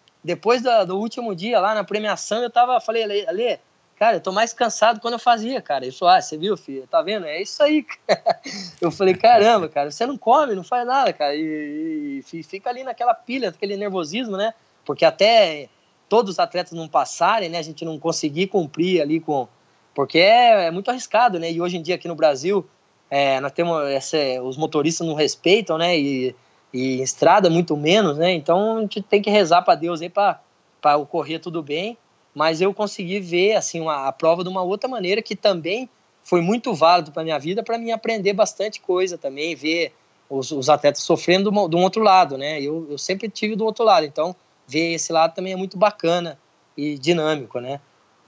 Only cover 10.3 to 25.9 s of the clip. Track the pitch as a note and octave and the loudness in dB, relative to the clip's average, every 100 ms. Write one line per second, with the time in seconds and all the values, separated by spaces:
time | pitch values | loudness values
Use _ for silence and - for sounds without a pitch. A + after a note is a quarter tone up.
10.3 | C#4 C#4+ F#3+ E3+ B3 A#3+ C4+ A#3 - D3 | 4 4 -2 -4 -4 0 0 0 0 -4
11.3 | D3 D#3 D3+ D3 D3+ D#3+ D#3 D3 C#3 C3 | -2 -4 -6 -6 -8 -6 -6 -8 -10 -12
12.3 | E3 D#3 G3 A#3 B3 C4 - A#3+ A3+ - | -14 -12 -10 -8 -8 -10 -2 -2 -2 -4
13.3 | C4 G#3+ - G3 G3 G#3 F#3+ D3+ G#3 A#3 | -4 -4 -4 -8 -6 -4 -4 -4 -6 -6
14.3 | F#3+ A3 - _ _ - C#3+ D#3+ - G3+ | -4 -4 -6 _ _ -8 2 2 4 4
15.3 | A#3 F3+ D3 B2+ _ _ _ _ A3 G3 | 6 4 0 -12 _ _ _ _ 2 2
16.3 | F3 F3 F3+ F3 E3+ D#3+ D#3+ C3 - F3 | 0 -2 -2 -6 -8 -2 0 0 0 0
17.3 | A3 F3 E3+ D#3+ D3+ E3 D3+ E3 D#3+ D#3 | 2 -2 -6 -8 -10 -10 -6 -4 -2 -4
18.3 | D3 F#3+ G3+ D3 - F3+ F3 C#3+ D#3+ E3 | -2 0 0 -2 -2 2 2 2 -2 -2
19.3 | C#3+ A#2 _ _ _ _ - C3+ D#3+ F#3+ | -4 -4 _ _ _ _ -4 0 4 6
20.3 | A#3 A#3+ G#3+ E3+ F3 G3+ B3+ - G#3+ A#3+ | 6 6 6 4 -2 -4 -6 -2 2 2
21.3 | F3 E3 E3 F3 F3+ D#3 F3 F3 D#3+ D#3 | 2 -4 -4 -4 -4 -4 -6 -6 0 2
22.3 | C3+ E3 G3+ D3 _ _ _ _ C#3 C#3 | 2 0 -2 -2 _ _ _ _ 0 0
23.3 | C3+ C#3 - E3+ D#3+ C#3+ C#3 - D#3+ C#3 | 0 -2 -2 0 0 0 -2 -2 -2 -2
24.3 | B2+ B2+ C3 D#3 D3+ D3 D#3+ E3 D3+ D3 | -2 -6 -4 -2 0 0 0 -4 0 -2
25.3 | - E3+ G#3 G3 D#3+ E3+ | 0 2 2 2 -2 0